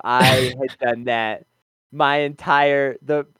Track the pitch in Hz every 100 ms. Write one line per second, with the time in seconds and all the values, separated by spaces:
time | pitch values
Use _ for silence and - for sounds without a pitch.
0 | - 123 127 131 127 127 131 - 123 117
1 | 120 117 110 107 - _ _ _ _ 143
2 | 143 143 143 147 - 143 143 143 139 123
3 | 135 147 143